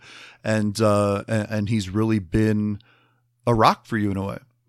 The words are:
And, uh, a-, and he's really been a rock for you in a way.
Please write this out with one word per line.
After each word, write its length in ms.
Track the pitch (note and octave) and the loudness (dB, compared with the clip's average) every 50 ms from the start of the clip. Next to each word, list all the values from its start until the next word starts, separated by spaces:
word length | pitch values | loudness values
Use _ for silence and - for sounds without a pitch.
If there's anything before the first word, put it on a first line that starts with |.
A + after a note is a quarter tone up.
| - - - - - - - _ - | -18 -20 -20 -20 -20 -20 -20 _ -4
And, 380 | A2 A2 A2 G#2 G#2 G2+ A2 | -2 -2 0 0 -2 0 0
uh, 420 | A2+ G#2 G#2 G#2 G#2 G2+ G2+ G2+ - - | 2 2 4 2 2 2 0 -2 -2 -2
a-, 180 | A2+ G#2+ G#2+ - | -2 -2 -2 -2
and 180 | A2 G#2+ G#2 G2 | -4 -4 -2 -2
he's 220 | A#2 A2 F#2+ F#2 | -2 -2 -2 -2
really 280 | F2+ G#2+ A2 A2+ A2 G#2+ | -2 0 0 2 0 -2
been 640 | F#2 D#2+ - A2 A2 G#2+ G#2+ G#2+ G#2 G#2 G#2 G2 - _ _ _ _ _ _ _ _ _ _ _ _ | -2 -2 0 2 2 2 2 0 -2 -2 -4 -6 -10 _ _ _ _ _ _ _ _ _ _ _ _
a 80 | B2 A#2+ | 0 2
rock 320 | A2 A2 D3 G#3 - _ | 4 4 4 2 2 _
for 120 | - A#2 A2 | -6 -4 -2
you 120 | G#2 G2+ | -2 -2
in 60 | G2 | -2
a 100 | G2 F#2+ | -4 -4
way. 120 | G2 - - - _ _ _ _ | -6 -8 -10 -14 _ _ _ _